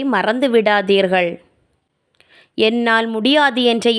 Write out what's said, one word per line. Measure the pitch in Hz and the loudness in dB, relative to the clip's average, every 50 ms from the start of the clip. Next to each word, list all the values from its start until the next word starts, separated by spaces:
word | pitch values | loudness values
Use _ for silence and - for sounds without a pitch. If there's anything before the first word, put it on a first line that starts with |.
| 269 | 0
மறந்து | 277 233 190 180 214 233 254 285 262 | -2 -2 0 0 -2 0 0 0 2
விடாதீர்கள். | 233 226 202 208 208 202 196 196 196 196 190 180 185 185 175 170 180 - _ _ _ _ _ _ _ _ _ _ _ _ _ _ _ _ _ _ _ - _ _ - - | 2 2 2 2 0 0 2 2 2 2 2 2 0 0 -2 -2 -6 -10 _ _ _ _ _ _ _ _ _ _ _ _ _ _ _ _ _ _ _ -20 _ _ -4 -2
"என்னால் | 220 220 233 240 233 233 226 226 226 226 | -2 0 0 0 0 0 0 0 -2 -2
முடியாது" | 220 220 208 262 285 302 294 277 226 254 240 | -6 -4 0 0 2 2 2 0 0 0 0
என்ற | 240 233 226 - 240 233 | 0 0 0 0 -2 0